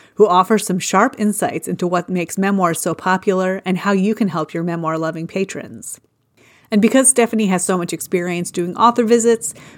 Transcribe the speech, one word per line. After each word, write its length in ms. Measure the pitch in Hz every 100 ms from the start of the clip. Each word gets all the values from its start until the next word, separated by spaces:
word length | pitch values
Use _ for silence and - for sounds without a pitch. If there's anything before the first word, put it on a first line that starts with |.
| _
who 120 | - 208
offers 380 | 180 180 214
some 140 | - 185
sharp 380 | - 190 254 -
insights 500 | 208 196 180 160 -
into 180 | 180 175
what 220 | 180 170
makes 300 | 180 165 -
memoirs 420 | 196 196 175 165
so 140 | 185
popular 680 | 160 190 185 208 190 185 190 185
and 100 | 185
how 160 | 202
you 220 | 196 196
can 140 | 220 202
help 260 | 165 156
your 80 | 170
memoir-loving 640 | 175 170 160 160 160 160 165
patrons. 760 | 190 190 - - 117 - - _ _ _ _ _ _ -
And 120 | 214
because 260 | 226 269 262
Stephanie 380 | - 233 220 208
has 180 | 185
so 140 | - 185
much 160 | 175
experience 560 | 165 - 185 175 175 175
doing 260 | - 175 175
author 260 | 233 233
visits, 520 | 220 240 233 226 - - -